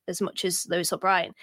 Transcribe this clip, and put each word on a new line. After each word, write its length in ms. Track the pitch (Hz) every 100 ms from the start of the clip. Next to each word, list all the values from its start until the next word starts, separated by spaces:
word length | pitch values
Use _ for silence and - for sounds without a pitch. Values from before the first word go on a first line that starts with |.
| -
as 140 | 175
much 220 | 196 -
as 220 | 185 170 -
Lewis 220 | 170 170
O'Brien, 420 | 180 190 185 180 -